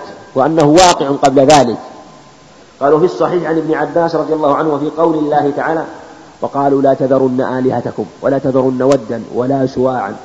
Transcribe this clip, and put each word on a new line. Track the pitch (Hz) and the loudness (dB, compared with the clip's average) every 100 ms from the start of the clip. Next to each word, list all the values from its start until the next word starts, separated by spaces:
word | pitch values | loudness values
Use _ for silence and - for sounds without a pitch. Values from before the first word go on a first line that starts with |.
| - - - 131 | -2 -18 -8 -2
وأنه | 135 160 147 | 0 2 4
واقع | 160 180 165 143 | 6 6 4 -2
قبل | 139 143 135 135 | 0 2 4 6
ذلك. | 151 120 104 - - - - - - - - - - | 6 4 -2 -8 -20 -20 -20 -20 -20 -20 -20 -20 -4
قالوا | 139 151 | 0 2
في | 175 | 2
الصحيح | - 151 175 156 | 0 -2 -2 -2
عن | 160 | -2
ابن | 151 | -2
عباس | 147 147 170 165 160 | -2 -2 0 0 -2
رضي | 143 | -2
الله | 156 151 139 | -2 0 0
عنه | 160 143 | 0 -2
في | 151 | -4
قول | 156 165 156 | 0 0 0
الله | 147 147 143 139 | 0 0 0 -2
تعالى: | 135 160 143 - - - - - | -4 -4 -6 -12 -20 -20 -20 -12
"وقالوا | 117 139 139 139 | -8 -4 0 2
لا | 135 | 2
تذرن | 135 131 131 131 127 | 0 0 0 0 0
آلهتكم | 123 131 127 120 113 - 101 - | -2 -2 -2 -2 -4 -8 -10 -6
ولا | 120 135 | -4 -2
تذرن | 139 131 131 127 | 0 0 0 0
ودا | 131 139 113 117 104 | 2 0 0 -10 -8
ولا | 107 127 135 127 | -6 -2 -2 -2
سواعا | 127 131 123 101 110 | -2 -2 -2 -6 -8